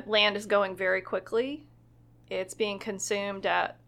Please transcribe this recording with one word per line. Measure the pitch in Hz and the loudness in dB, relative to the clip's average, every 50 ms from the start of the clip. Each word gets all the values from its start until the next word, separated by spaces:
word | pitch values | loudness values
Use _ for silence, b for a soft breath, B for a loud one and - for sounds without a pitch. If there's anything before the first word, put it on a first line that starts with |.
| - | 2
land | 202 220 208 208 208 202 | 4 4 6 6 6 4
is | 202 220 | 0 0
going | 202 208 202 196 190 190 | 2 4 4 4 2 0
very | 185 190 185 190 185 | -2 0 0 0 0
quickly. | 185 - 208 190 190 - 220 226 254 269 294 302 - - - - - - - - - - - - - - | 0 -2 -4 -4 -4 -2 0 0 0 0 -4 -10 -12 -18 -20 -20 -20 -20 -20 -20 -20 -20 -20 -20 -14 -8
It's | 185 185 185 185 - | -6 -6 -6 -6 -4
being | - 220 208 202 196 | -4 -4 -4 -4 -6
consumed | - 226 196 185 - - 208 202 202 202 196 196 202 | -6 -8 -8 -6 -4 -2 -2 -2 -2 -4 -6 -4 -2
at, | 190 175 180 175 - - - _ | 0 0 0 0 -2 -4 -12 _